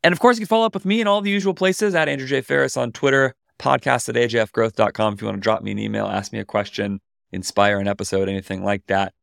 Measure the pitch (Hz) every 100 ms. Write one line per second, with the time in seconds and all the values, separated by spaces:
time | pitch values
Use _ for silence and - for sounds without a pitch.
0 | 165 175 247 233 214 226 226 202 190 220
1 | 208 202 202 202 190 180 185 190 208 170
2 | 151 143 131 135 127 139 135 - 123 -
3 | 139 135 131 - _ _ 139 135 135 123
4 | - 120 120 113 110 - 113 - 107 -
5 | 107 101 107 101 107 110 101 101 107 107
6 | 101 98 104 110 104 107 101 - 101 98
7 | _ _ _ 95 92 - 101 101 98 101
8 | 101 95 98 98 95 95 95 101 - 98
9 | 95 _